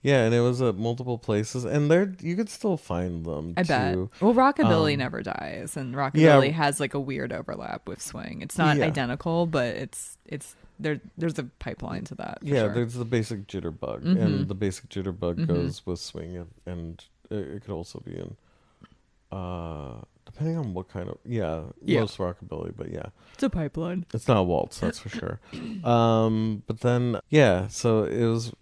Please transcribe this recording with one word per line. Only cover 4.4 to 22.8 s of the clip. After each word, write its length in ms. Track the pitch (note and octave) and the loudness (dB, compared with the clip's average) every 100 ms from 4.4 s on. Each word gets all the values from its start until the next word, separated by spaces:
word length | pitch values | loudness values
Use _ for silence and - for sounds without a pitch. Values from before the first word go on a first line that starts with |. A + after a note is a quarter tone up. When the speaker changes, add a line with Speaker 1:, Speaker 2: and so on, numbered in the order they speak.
| C4 C#4+ A3+ D#3+ D#3 | 4 4 4 4 4
Speaker 1:
Um, 60 | C#3+ | 2
Speaker 2:
never 220 | B2+ - | -2 -4
dies, 540 | G2 - - - - - | -6 -6 -8 -8 -8 -8
and 160 | C3 | -6
Speaker 1:
yeah. 40 | C3 C3+ | -4 0
Speaker 2:
Rockabilly 440 | D3+ D#3+ C#3+ C3+ | 8 10 10 8
has, 260 | D#3+ D3 C#3+ | 2 0 0
like, 140 | C#3 | -2
a 60 | C#3+ | -2
weird 320 | C3+ C#3 C3 | -4 -4 -4
overlap 540 | - - - - - - | -6 -8 -10 -8 -10 -10
with 140 | - | -12
swing. 400 | - - - - | -10 -10 -10 -10
It's 160 | - - | -8 2
not 200 | D#3 D3 | 4 4
Speaker 1:
Yeah. 80 | D3 | 2
Speaker 2:
identical, 600 | D#3 B2 B2+ - E3 E3+ | 0 -2 -4 -2 0 2
but 300 | D#3 A#2+ - | 0 0 -2
it's, 420 | - - - - - | -8 -10 -14 -18 -12
it's 300 | C#3+ - - - _ | -12 -12 -20 -20 _
there. 200 | D3+ D3 - - | -4 -4 -6 -4
There's 180 | E3 D#3 | -4 -4
a 60 | B2+ _ | -8 _
pipeline 460 | - - E2+ E2+ - | -12 -8 -8 -8 -8
to 100 | - | -10
that. 240 | - - | -10 -10
For 80 | D3 | 0
Speaker 1:
Yeah, 140 | C#3 | 2
Speaker 2:
sure. 120 | G#2+ | 2
Speaker 1:
there's 220 | A2 A#2+ B2 | 0 -2 -4
the 100 | A#2 | 0
basic 400 | A#2+ G#2+ A2 G2+ | 0 0 -4 -6
jitterbug, 560 | G2 E2+ D#2 - A1 | -6 -6 -6 -8 -4
Speaker 2:
Mm-hmm. 140 | D#3+ F#3 | 2 4
Speaker 1:
and 300 | - D3+ F#2+ | 4 2 0
the 80 | F#2+ | 0
basic 340 | G2+ - - | -2 -4 -8
jitterbug 460 | - F#2+ F2+ F2 F2 | -6 -4 -2 -2 0
Speaker 2:
Mm-hmm. 100 | A#2 | 0
Speaker 1:
goes 400 | F2 F2 - - | 2 0 -4 -6
with 140 | E2+ | -8
swing, 360 | - E2 D#2+ F2+ | -8 -10 -10 -10
and, 120 | F2 - - | -12 -14 -10
and 400 | F2 E2 E2+ - _ _ | -8 -8 -12 -18 _ _
it, 80 | G#2 D#2 F#2+ | -8 -6 -10
it 60 | |
could 80 | G#2 | -8
also 280 | F2 F2 G1+ | -8 -8 -12
be 140 | - G1+ | -12 -10
in, 180 | G1+ - _ _ _ _ - _ _ _ _ | -10 -12 _ _ _ _ -20 _ _ _ _
uh, 680 | F#2+ F2+ F2+ E2 D#2 C#2 A1 - _ - | -8 -6 -6 -8 -8 -10 -12 -18 _ -20
depending 320 | - D#3 E3 | -6 -4 -4
on 160 | C3 | -4
what 160 | F2+ F#2 | -6 -8
kind 200 | F#2+ F2+ | -8 -8
of, 100 | - | -10
yeah, 420 | - A#2 F2 D#2+ D#2+ - | -6 -2 -2 -4 -8 -10
Speaker 2:
Yeah. 160 | - - | 0 0
Speaker 1:
most 180 | A2 - | 0 -2
rockabilly, 560 | F2+ F2 F2+ D#2+ E2 | -6 -6 -10 -8 -8
but 140 | - | -8